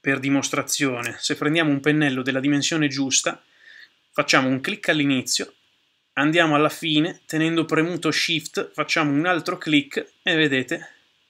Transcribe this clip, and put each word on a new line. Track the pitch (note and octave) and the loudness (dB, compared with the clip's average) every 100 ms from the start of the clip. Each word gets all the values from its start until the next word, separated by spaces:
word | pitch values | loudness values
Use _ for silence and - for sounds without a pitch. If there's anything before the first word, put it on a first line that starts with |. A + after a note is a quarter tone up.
per | C#3 C#3 | -2 -2
dimostrazione. | C3+ C#3 C3 C#3+ B2+ - C#3 A#2+ A#2 - | 0 0 0 -4 -4 -2 0 -2 -6 -6
Se | - | -6
prendiamo | D3+ D3+ E3 D#3 | -2 0 2 2
un | C#3 | 2
pennello | D3+ D3+ D3 C3 | 2 2 2 0
della | B2+ C3 | -2 -2
dimensione | C#3 C#3+ C#3 E3 D3 | 0 0 0 0 -2
giusta, | C3+ C3+ - F3 - _ _ - - - _ _ | -2 -2 0 -2 -8 _ _ -20 -20 -20 _ _
facciamo | - C#3+ D3+ C3 | -4 4 4 4
un | C3 | -2
clic | D3 G3+ - | -4 -4 -2
all'inizio, | D#3 C#3 C3 A#2+ - - _ _ _ _ _ _ | 0 2 0 -2 -4 -6 _ _ _ _ _ _
andiamo | - D3 E3+ E3 | 0 2 4 4
alla | D3 D3+ | 4 2
fine, | - E3 D3+ E3+ D#3+ - | 0 0 0 0 -4 -6
tenendo | D#3 D#3+ E3 | -2 0 0
premuto | D#3+ D#3+ E3 E3+ D#3+ | 0 0 0 -2 -2
Shift, | - - D#3 - - - | -2 -2 -2 -4 -6 -6
facciamo | - D3 E3+ D3 | -6 -2 0 2
un | C#3+ F3 | 2 0
altro | F3 F3+ F3+ | 0 -2 -6
clic | E3 D3 C#3 - - _ | 2 2 2 -6 -8 _
e | F#3+ D#3+ | -2 2
vedete | D3+ C3 B2+ E3 - - _ _ | 2 2 -2 -6 -8 -20 _ _